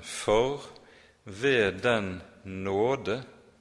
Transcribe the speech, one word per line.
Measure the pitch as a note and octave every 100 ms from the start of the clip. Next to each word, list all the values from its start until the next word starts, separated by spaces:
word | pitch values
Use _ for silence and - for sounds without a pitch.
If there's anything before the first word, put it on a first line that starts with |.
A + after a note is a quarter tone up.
| -
«For | - - G#2+ B2+ C#3+ - - - - - _
ved | A2+ G2 C3+ B2+ G2 F#2
den | B2 A#2 G2 F2+ - - G2
nåde | F#2+ G2 G2 A#2 C3+ F#2+ A#2+ B2+ - - _